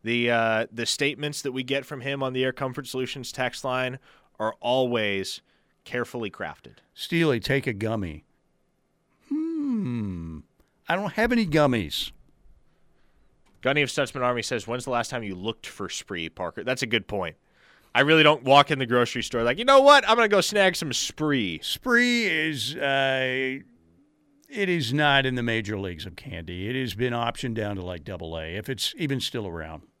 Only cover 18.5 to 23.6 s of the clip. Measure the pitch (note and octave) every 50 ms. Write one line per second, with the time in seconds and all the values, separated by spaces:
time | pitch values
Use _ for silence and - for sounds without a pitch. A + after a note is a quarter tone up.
18.5 | C#3 C#3+ C#3+ - D#3 C3 C3 A2+ B2 B2 A#2+ - - B2 A2 - - A#2 A2+ A#2+
19.5 | - G3 A#3+ C4+ C#4 C4+ C4+ C#4+ D4 C#4 A3 G3 A3+ A#3+ A3+ G#3+ G3+ F#3+ E3+ -
20.5 | G#3 G#3 F#3+ F#3 F3 - E3+ C#3+ A#2+ - - - - - D#3 D3+ C#3+ C3 G#2 F2+
21.5 | D#2+ D2+ - - - - - B3+ A#3+ A#3 B3 B3 A#3+ A#3+ A3+ F#3+ D#3+ D#3 D3+ D#3+
22.5 | D3+ B2+ G#2+ A#2+ D3+ - C#3+ C#3 C3+ C#3 C3+ C3+ C3+ C3 C3 B2+ B2+ C3 C3 C3
23.5 | C3 C#3+